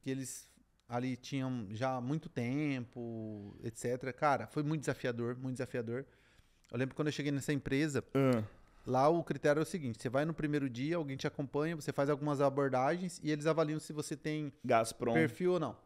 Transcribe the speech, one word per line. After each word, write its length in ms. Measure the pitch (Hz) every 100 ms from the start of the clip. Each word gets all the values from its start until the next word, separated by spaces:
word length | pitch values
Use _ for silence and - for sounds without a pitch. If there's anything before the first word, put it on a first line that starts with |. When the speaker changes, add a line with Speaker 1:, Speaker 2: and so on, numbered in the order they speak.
| -
Speaker 1:
eles 400 | 135 131 - - _ _ _ _
ali 280 | 120 127 123
tinham 520 | - 139 131 127 98
já 300 | 107 131 131
muito 260 | 120 156 -
tempo, 1300 | - 120 139 151 135 117 - 117 113 110 107 101 -
et 120 | 120 -
cetera. 340 | 123 127 131
Cara, 340 | 123 151 131 110
foi 160 | -
muito 180 | 147 160
desafiador, 560 | 135 131 131 117 117 127
muito 180 | 131 127
desafiador. 500 | 127 127 113 117 143 _ _ _ _ _ _
Eu 60 | 120
lembro 180 | 131 -
quando 120 | 151
eu 40 |
cheguei 200 | 139 143
nessa 200 | 143 127
empresa, 500 | 147 - 135 156 135 -
Speaker 2:
Ah. 300 | 131 139 120 110 - - - -
Speaker 1:
lá 220 | 127 139
o 140 | 170
critério 360 | - 143 151 147
é 40 |
o 20 | 156
seguinte: 360 | 190 135 113
você 80 | 131
vai 160 | 123 156
no 80 |
primeiro 360 | 156 151 147 139
dia, 260 | 117 139 170
alguém 200 | 147 135
te 100 | 156
acompanha, 480 | - 139 143 156 165
você 160 | 143
faz 180 | 139 139
algumas 320 | 147 147 143
abordagens 800 | 143 131 139 127 135 175 185 -
e 80 | 151
eles 140 | 151 147
avaliam 340 | 156 160 156
se 120 | -
você 220 | 151 147 151
tem 360 | 156 151 147 -
Speaker 2:
Gazprom. 500 | 123 117 113 - 127
Speaker 1:
perfil 400 | 117 160 113 180
ou 60 | 180
não. 160 | 143 101